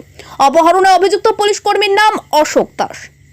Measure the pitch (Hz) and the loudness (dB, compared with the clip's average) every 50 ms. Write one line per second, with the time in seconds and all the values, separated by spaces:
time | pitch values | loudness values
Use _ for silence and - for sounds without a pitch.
0 | - _ - - - - - - 277 277 269 330 320 339 339 381 381 381 370 349 | -10 _ -20 -20 -20 -12 -4 0 0 2 2 2 2 2 2 2 4 4 2 4
1 | 370 392 403 381 - 440 427 403 415 415 403 - - 415 415 392 415 415 392 403 | 2 0 0 0 0 0 -2 0 -2 -4 -4 -4 -2 -2 -2 -2 -2 -2 0 0
2 | 427 427 427 - - _ - 302 302 - - 277 190 - - - - - - - | 0 0 0 -2 -6 _ -2 -2 0 0 0 -2 -2 -4 -6 -10 -10 -10 -10 -16
3 | - - _ _ _ _ | -20 -20 _ _ _ _